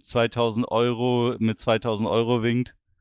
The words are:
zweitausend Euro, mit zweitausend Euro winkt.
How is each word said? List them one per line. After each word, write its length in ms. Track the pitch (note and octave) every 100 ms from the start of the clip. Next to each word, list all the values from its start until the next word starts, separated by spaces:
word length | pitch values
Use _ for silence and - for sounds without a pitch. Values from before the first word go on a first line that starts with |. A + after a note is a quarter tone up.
zweitausend 680 | - A#2+ A#2 A#2+ A#2 A2 A#2+
Euro, 680 | A2 A#2+ A#2 B2 B2 A#2+ A#2+
mit 200 | A2 A2
zweitausend 500 | - A2 A#2+ G#2+ G#2+
Euro 340 | G#2+ A#2 B2
winkt. 320 | A#2 A#2+ B2 _ _ _